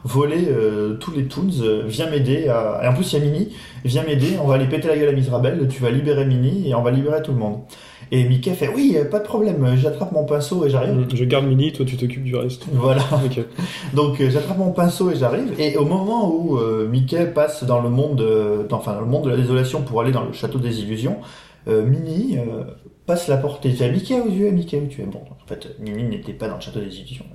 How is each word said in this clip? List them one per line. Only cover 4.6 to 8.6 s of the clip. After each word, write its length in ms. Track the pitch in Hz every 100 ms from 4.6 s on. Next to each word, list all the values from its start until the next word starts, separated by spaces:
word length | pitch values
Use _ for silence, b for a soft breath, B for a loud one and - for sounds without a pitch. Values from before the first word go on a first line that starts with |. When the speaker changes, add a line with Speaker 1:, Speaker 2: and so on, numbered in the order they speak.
| 131
Speaker 1:
péter 200 | 156 165
la 80 | 151
gueule 120 | 147
à 20 |
Miss 160 | 135 127
Rabel, 380 | 123 127 165 131
tu 120 | -
vas 80 | 123
libérer 340 | 127 151 143 135
Minnie 440 | 127 127 196 160
et 60 | 120
on 60 |
va 80 | 120
libérer 300 | 131 143 156
tout 80 | 156
le 60 | 127
monde. 180 | 107 101 - B B B B
Et 120 | 127 123
Mickey 260 | 127 -
fait, « 140 | 180